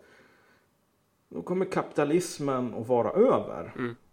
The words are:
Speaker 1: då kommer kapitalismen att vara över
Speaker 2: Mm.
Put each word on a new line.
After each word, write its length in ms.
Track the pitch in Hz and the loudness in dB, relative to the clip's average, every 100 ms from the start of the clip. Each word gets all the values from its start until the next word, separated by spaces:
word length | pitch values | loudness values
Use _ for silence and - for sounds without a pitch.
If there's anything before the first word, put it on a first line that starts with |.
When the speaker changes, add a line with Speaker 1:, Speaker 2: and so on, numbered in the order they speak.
| - - - _ _ _ _ _ _ _ _ _ _ | -20 -20 -20 _ _ _ _ _ _ _ _ _ _
Speaker 1:
då 140 | - | -10
kommer 220 | 175 180 | -4 -2
kapitalismen 1080 | 185 180 - - 147 165 175 - 143 131 123 | -2 -2 -4 0 2 2 0 -4 -2 0 -2
att 140 | 101 113 | -4 0
vara 220 | 123 110 | 2 2
över 640 | - 247 139 101 67 85 - | 4 4 4 0 -8 -10 -6
Speaker 2:
Mm. 180 | 120 117 _ | -6 -8 _